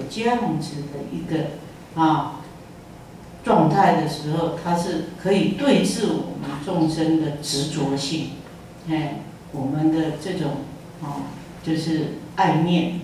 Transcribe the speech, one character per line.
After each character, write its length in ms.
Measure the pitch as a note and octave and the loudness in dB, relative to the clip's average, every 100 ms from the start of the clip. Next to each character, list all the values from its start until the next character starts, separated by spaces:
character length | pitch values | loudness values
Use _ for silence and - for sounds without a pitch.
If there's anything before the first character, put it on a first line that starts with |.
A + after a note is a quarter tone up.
| C3 | -4
这 120 | G#3+ | -2
样 380 | A#3 A#3+ F#3 D3+ | 2 2 2 -2
子 160 | - D3 - | -2 -6 -8
的 60 | C#3 - | -8 -8
一 120 | E3+ - | -6 -2
个， 180 | D#3+ C#3+ - - - - E3 | -2 -2 -6 -12 -16 -8 2
啊， 420 | D#3+ D3 - - - - - - - - - - - - | 4 4 0 -8 -14 -16 -18 -18 -18 -18 -18 -18 -18 -6
状 240 | - - D#3+ | 4 6 6
态 320 | G3+ F3 D#3+ | 6 6 6
的 80 | D3+ | 2
时 260 | - D3+ | -2 -2
候， 180 | E3 D#3+ - | 0 0 -2
它 140 | E3+ F3 | 0 0
是 280 | F#3 D#3+ - - | 2 -2 -4 -4
可 140 | F#3 | 2
以 200 | G3+ - - | 4 4 4
对 260 | C#4 G#3 | 6 6
治 220 | - - G#3 | 6 2 0
我 300 | - - - | 0 -2 -6
们 120 | C#3 D3 | -6 -6
众 240 | - E3+ D#3+ | -2 2 2
生 320 | D#3+ D#3+ D#3+ | 2 4 4
的 180 | D3+ - | 2 -4
执 300 | - C#3 - | -4 -2 -2
着 260 | D#3 C3+ C#3 | 0 0 0
性， 300 | - D#3 - - - - - - E3 | -2 -2 -4 -8 -14 -16 -18 -12 -4
哎， 320 | D#3+ D3 G#3 - - - | -2 -2 -6 -10 -16 -12
我 120 | C3 C3 | -6 -2
们 260 | D3+ D#3+ | 2 4
的 260 | D#3+ D#3 - | 4 2 -2
这 120 | F#3+ | -4
种， 180 | E3 D3 - - - - - | -2 -2 -4 -8 -12 -16 -12
啊， 240 | D3+ C#3+ - - - - | -8 -8 -8 -12 -14 -10
就 120 | E3 D#3 | -2 -2
是 440 | - D3+ - - - - | 2 0 0 -4 -6 0
爱 220 | F#3 D#3 | 4 4
念 420 | E3+ E3+ - - | 4 4 2 -2